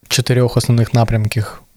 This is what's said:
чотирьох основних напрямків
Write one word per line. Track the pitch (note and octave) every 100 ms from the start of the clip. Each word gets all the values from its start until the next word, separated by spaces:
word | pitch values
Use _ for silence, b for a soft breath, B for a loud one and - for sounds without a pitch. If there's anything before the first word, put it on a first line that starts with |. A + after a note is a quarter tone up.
| -
чотирьох | - - B2 B2 -
основних | - A#2 A2+
напрямків | A#2+ A2+ A2+ G#2+ A#2 G#2+ - -